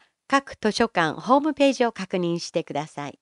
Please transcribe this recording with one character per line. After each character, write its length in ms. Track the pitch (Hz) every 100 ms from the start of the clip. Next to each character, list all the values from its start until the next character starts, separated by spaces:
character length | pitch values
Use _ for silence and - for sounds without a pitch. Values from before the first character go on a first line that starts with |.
| _ _ -
各 280 | 277 277 -
図 120 | 214
書 160 | - 226
館 320 | 185 160 160
ホ 180 | 175 277
ー 40 |
ム 120 | 302
ペ 180 | 277 277
ー 20 |
ジ 120 | 254 233
を 60 |
確 260 | - 190 185
認 220 | 175 170
し 120 | -
て 120 | 170
く 100 | -
だ 140 | 143 156
さ 220 | - 143
い。 100 | -